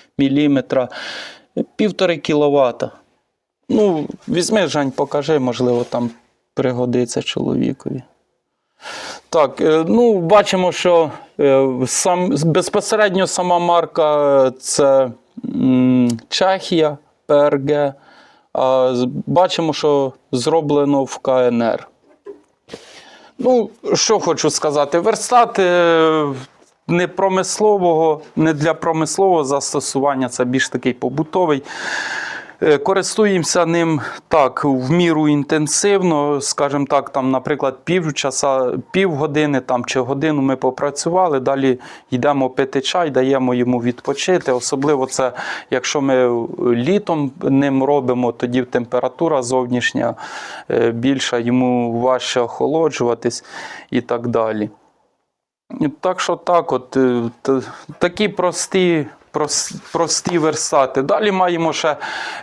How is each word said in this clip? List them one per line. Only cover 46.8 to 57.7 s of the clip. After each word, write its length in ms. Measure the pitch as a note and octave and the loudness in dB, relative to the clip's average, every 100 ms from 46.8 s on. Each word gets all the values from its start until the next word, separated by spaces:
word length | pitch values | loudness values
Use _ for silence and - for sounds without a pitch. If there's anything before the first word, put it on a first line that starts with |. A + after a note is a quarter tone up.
| B2+ G3+ G3+ D#3+ C#3+ - | 0 0 0 -2 -4 -4
ним 420 | - C3+ C#3+ C3+ | 0 2 2 2
робимо, 480 | C3+ C#3+ B2+ B2+ B2 | 2 2 0 0 -2
тоді 300 | A#2 B2 B2+ | -2 -2 -2
температура 800 | B2+ B2+ A#2 B2 B2 - E3 D3 | -2 -4 -2 -2 -4 -2 0 0
зовнішня, 720 | A#2+ C3 B2 B2 A#2 C3 A#2+ A2+ - - - - - | 0 -2 0 -2 -2 -2 -4 -6 -12 -14 -14 -14 -4
е, 200 | B2 A#2 | 0 0
більша, 480 | A#2 B2+ C3+ - B2 | 0 0 -2 -2 -2
йому 640 | A#2+ B2 B2+ B2 A#2+ A#2 | 0 2 2 0 -2 0
важче 400 | B2 B2+ - B2+ | 0 0 -2 -2
охолоджуватись 1040 | A#2 - B2+ D#3 D#3+ - A#2+ A#2 A#2 - - - - - - | -2 -2 -2 0 0 0 -2 -2 -4 -6 -10 -16 -16 -16 -6
і 100 | B2+ | -4
так 280 | A#2+ A#2+ A#2+ | -2 -4 -2
далі. 420 | A#2 A2 A2 G#2 - _ _ _ _ _ _ _ _ - - D#3 C#3 | 0 0 -2 -6 -8 _ _ _ _ _ _ _ _ -14 -6 -4 -4
Так 200 | F#3 F#3 | -4 -4
що 160 | - F3 | -4 -4
так 360 | - F3 D#3+ | 0 0 0
от, 240 | C3 C3 C3 | -4 -2 0
е, 260 | C3 B2 A#2 - | 2 2 -2 -6
т-, 180 | - C3+ A#2+ | -2 -2 -4